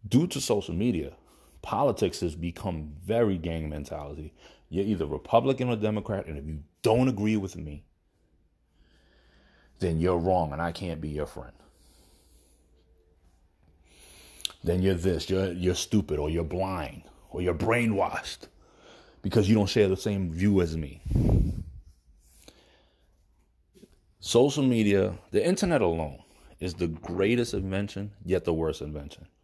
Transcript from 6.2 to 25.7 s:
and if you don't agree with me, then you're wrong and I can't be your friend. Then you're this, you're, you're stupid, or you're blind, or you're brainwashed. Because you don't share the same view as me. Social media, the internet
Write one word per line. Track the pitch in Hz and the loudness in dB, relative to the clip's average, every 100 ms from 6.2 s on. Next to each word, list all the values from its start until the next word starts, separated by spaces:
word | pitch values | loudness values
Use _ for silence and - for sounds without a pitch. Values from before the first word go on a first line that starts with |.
| - | -6
and | 73 | -10
if | 73 | -8
you | 78 73 _ | -10 -12 _
don't | 113 113 131 | 2 4 2
agree | 110 107 110 | 2 0 0
with | 95 85 | -2 -8
me, | 78 80 - _ _ _ _ _ _ _ _ _ _ _ _ _ _ _ _ _ _ _ | -12 -12 -18 _ _ _ _ _ _ _ _ _ _ _ _ _ _ _ _ _ _ _
then | 92 80 | -2 2
you're | 87 90 | 2 2
wrong | 85 90 80 | 2 2 0
and | 71 | -2
I | 85 | -4
can't | 82 92 80 | -4 -8 -6
be | 78 | -6
your | 73 73 | -6 -6
friend. | - 60 - - _ - - - _ _ _ _ _ _ _ _ _ _ _ _ _ _ _ _ _ _ - - - - - - - | -8 -18 -20 -20 _ -20 -20 -20 _ _ _ _ _ _ _ _ _ _ _ _ _ _ _ _ _ _ -20 -20 -20 -20 -12 -12 -6
Then | 82 90 | -2 2
you're | 95 90 | 2 2
this, | 92 80 - | 0 0 0
you're, | 92 95 | 0 0
you're | 90 90 92 | 0 -2 0
stupid, | - 107 - 76 | 2 2 2 -2
or | 73 | 0
you're | 82 | -2
blind, | 82 90 95 92 71 - - - - | -2 -2 -4 -4 -8 -12 -20 -20 -12
or | 76 | -4
you're | 90 | -2
brainwashed. | 82 104 117 117 98 - - - - - _ _ _ - - - - | 0 2 2 2 2 0 -2 -8 -14 -16 _ _ _ -20 -20 -20 -8
Because | 101 113 98 | 0 2 6
you | 110 | 4
don't | 101 | 4
share | 117 98 | 4 4
the | 92 | 2
same | 110 98 90 | 0 -2 -2
view | 80 101 98 | 2 4 4
as | 85 80 | 2 -2
me. | 73 65 - - - - - - - - - - _ _ _ - - _ _ _ _ _ _ _ _ _ _ _ _ - - _ _ _ | -6 -10 -2 2 4 4 2 -2 -10 -16 -20 -20 _ _ _ -20 -20 _ _ _ _ _ _ _ _ _ _ _ _ -20 -20 _ _ _
Social | - 117 139 139 | 2 4 6 4
media, | 135 117 107 101 98 90 - | 2 4 4 4 2 -2 -2
the | 104 165 | 0 2
internet | 190 190 | 2 2